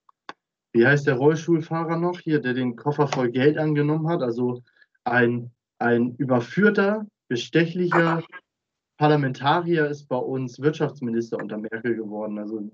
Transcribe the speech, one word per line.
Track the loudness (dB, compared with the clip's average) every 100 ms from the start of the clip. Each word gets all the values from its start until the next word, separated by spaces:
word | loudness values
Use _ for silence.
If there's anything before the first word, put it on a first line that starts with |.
| _ _ -20 -20 _ _ _
wie | 4
heißt | 4 4 2
der |
Rollstuhlfahrer | 2 2 2 2 0 0 -4 -2 -2
noch | -2 -4
hier, | -2 -2
der | 0
den | -2 -2
Koffer | -4 -4 0 0
voll | 0 0
Geld | 2 2 4
angenommen | 2 2 2 0 0
hat? | 0
Also | -2 -2 -2 -4 -10 _ _ _
ein, | -2 2 2 0 -6 -16 _ -4
ein | 0 2 0 -2
überführter, | 0 0 0 2 4 4 2 0 -6 _ -8
bestechlicher | -6 0 2 2 0 0 2 2 0 -6 -16 -20 _ _ _ _ 0
Parlamentarier | 2 4 0 -2 0 0 0 0 0
ist | -4 -6
bei | -4
uns | -4 -6 -6 -2
Wirtschaftsminister | -2 0 -2 -4 -4 -4 -4 -6
unter | -6 -8
Merkel | -8 -6 -4
geworden. | -4 -4 -8 -6 -8
Also | -8 -8 -10